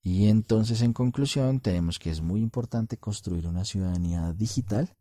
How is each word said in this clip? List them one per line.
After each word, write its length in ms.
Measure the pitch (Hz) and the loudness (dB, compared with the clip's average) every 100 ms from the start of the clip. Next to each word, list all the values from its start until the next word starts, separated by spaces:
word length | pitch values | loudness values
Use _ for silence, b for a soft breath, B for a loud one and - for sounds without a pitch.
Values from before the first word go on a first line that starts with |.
Y 260 | 95 90 104 | 0 4 6
entonces, 540 | 110 107 113 110 113 | 4 4 0 2 2
en 120 | 120 | 2
conclusión, 640 | 113 127 123 139 143 131 135 | 2 0 0 0 2 0 0
tenemos 380 | 110 87 85 - | 0 0 0 -2
que 140 | 82 | -4
es 100 | 78 | -4
muy 200 | 82 101 | -2 0
importante 560 | 113 127 117 117 110 113 | 0 -2 -4 -4 -4 -6
construir 500 | - 101 - 87 82 | -6 -6 -4 -4 -2
una 180 | 87 95 | -4 -4
ciudadanía 680 | 98 92 90 87 85 82 | -2 -2 0 -2 -2 -4
digital 640 | 85 110 - - 104 175 _ | -2 -2 -2 -2 -2 -4 _